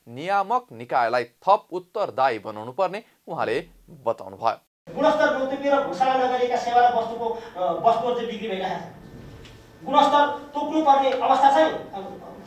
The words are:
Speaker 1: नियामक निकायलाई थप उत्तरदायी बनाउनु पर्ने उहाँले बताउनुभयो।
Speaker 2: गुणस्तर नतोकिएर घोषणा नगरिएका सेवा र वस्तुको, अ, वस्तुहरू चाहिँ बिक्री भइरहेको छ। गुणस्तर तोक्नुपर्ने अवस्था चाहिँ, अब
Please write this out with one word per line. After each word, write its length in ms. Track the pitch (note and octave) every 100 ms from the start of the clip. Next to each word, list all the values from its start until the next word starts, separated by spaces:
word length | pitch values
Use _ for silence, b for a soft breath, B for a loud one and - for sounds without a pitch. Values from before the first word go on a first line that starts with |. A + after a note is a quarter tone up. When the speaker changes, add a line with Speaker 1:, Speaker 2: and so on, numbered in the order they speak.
| -
Speaker 1:
नियामक 600 | A#2+ F3 G3+ F#3+ B3 B3
निकायलाई 520 | A#2 B2 D3 A#2 B2
थप 440 | A#2+ _ - G#3+ -
उत्तरदायी 680 | F3+ F3 A3 E3+ C3 C3 A2
बनाउनु 320 | G#2+ G#2+ A2+
पर्ने 320 | B2+ F3+ G3 b b -
उहाँले 400 | D#3 G#2+ B2+ E3+ _ -
बताउनुभयो। 640 | D#3+ A#2 A2+ F#2+ G2 A2+ - _ _ - -
Speaker 2:
गुणस्तर 420 | D4+ D4+ D4+ C4
नतोकिएर 460 | C4 C#4 C#4 C#4
घोषणा 300 | - - C4
नगरिएका 420 | C4 B3+ B3 A#3+ A#3+
सेवा 320 | A#3 A#3+ A#3+
र 80 | A3+
वस्तुको, 300 | G#3+ A3+ A3+
अ, 460 | A3+ - F3+ F3+
वस्तुहरू 440 | E3+ A3+ - B3 A#3+
चाहिँ 160 | A3+
बिक्री 160 | G#3 A3
भइरहेको 320 | F#3+ F#3+ E3+
छ। 1080 | - - - - - - - - - - E3
गुणस्तर 420 | C#4+ C#4+ D4 D4
तोक्नुपर्ने 840 | - - D4 D4+ D#4 D4+ C#4 C4+
अवस्था 400 | B3+ B3 C4 C#4
चाहिँ, 200 | D#4 D#4
अब 500 | - - G3 F#3+ - - -